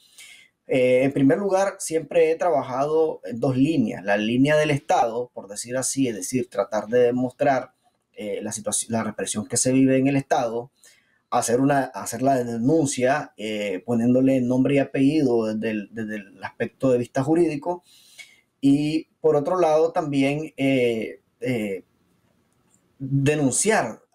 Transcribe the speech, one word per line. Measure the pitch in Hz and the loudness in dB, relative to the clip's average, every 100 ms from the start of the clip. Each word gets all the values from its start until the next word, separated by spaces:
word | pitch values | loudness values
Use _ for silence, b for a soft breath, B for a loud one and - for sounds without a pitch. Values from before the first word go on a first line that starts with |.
| B B B B B _ - | B B B B B _ -2
Eh, | 135 127 127 | 2 4 4
en | 139 | 2
primer | 139 139 175 | 2 4 4
lugar, | 196 185 196 - | 2 0 0 -4
siempre | - 160 151 170 160 | -6 -6 0 2 2
he | 160 | 2
trabajado | 180 147 127 127 147 160 160 - | 0 0 0 -2 0 0 0 -2
en | - 117 | -10 -4
dos | 139 127 | -2 2
líneas. | 147 156 110 87 | 2 2 0 -2
La | 95 101 | -2 0
línea | 107 123 139 151 | 0 2 2 2
del | 151 | 2
Estado, | 143 - 175 117 113 123 | 0 0 0 0 -2 -8
por | - 101 | -10 -16
decir | 104 117 127 | -14 -8 -6
así, | 123 135 131 | -4 -2 -2
es | |
decir, | 104 90 127 - | -2 -4 -4 -4
tratar | 101 98 107 104 | -4 -4 -4 0
de | 123 | 2
demostrar, | 120 123 127 - 143 131 - _ _ _ _ | 4 2 -2 -2 0 0 -4 _ _ _ _
eh, | - 104 98 | -12 -8 -8
la | 107 | -8
situaci-, | 107 104 104 - | -8 -6 -6 -4
la | 113 | -4
represión | 107 101 95 107 104 | -4 -6 -6 -6 -6
que | 117 | -2
se | 127 | 0
vive | 131 135 131 | 2 4 4
en | 135 | 2
el | 143 | 0
Estado, | - 151 120 117 123 _ b b b b b | 0 -2 -2 -6 -10 _ b b b b b
hacer | 120 117 120 | -2 0 2
una, | 135 139 | 2 2
hacer | 131 98 104 117 | 0 -6 -10 -4
la | 131 131 | 0 0
denuncia, | 120 117 120 160 139 - 123 147 - - | 0 -2 2 2 2 0 0 0 -4 -10
eh, | 107 107 101 92 | -8 -6 -4 -6
poniéndole | - 117 117 127 131 131 | -2 0 2 4 4 2
nombre | 123 127 131 143 | 2 0 2 2
y | |
apellido | 135 143 135 156 131 120 110 | 0 2 2 4 2 2 0
desde | 110 113 | -2 -4
el, | 107 98 | -4 -6
desde | 110 107 107 | -10 -8 -8
el | 101 - | -12 -16
aspecto | - - 117 - 135 | -14 -8 -10 -2 0
de | 123 | 0
vista | 120 135 | -2 -4
jurídico. | 131 165 165 147 165 175 B B B B B B B _ | 0 2 2 -2 -6 -8 B B B B B B B _
Y | 139 143 151 156 - _ | 2 2 2 -4 -6 _
por | 156 147 | 2 2
otro | 143 185 | 0 0
lado, | 160 156 165 | 2 4 2
también, | 180 156 139 135 147 156 - | 0 -2 0 0 0 -6 -4
eh, | 135 135 120 113 95 - _ _ | 0 2 0 -2 -6 -12 _ _
eh, | 127 120 107 95 - _ _ _ _ _ _ _ _ _ _ - | -6 -4 -4 -8 -12 _ _ _ _ _ _ _ _ _ _ -12
denunciar, | 135 139 139 151 135 - 196 208 123 104 _ | -2 0 2 2 0 0 0 0 0 -8 _